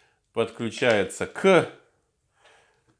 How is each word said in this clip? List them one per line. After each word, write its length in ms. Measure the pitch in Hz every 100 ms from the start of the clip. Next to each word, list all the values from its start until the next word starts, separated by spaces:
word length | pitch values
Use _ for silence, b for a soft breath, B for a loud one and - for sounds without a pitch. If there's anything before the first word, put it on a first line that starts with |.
| _ _ _
подключается 920 | 113 110 - 113 - 127 104 92 - 92
к, 460 | - 190 170 117 - _ _ _ _ _ b b b b b b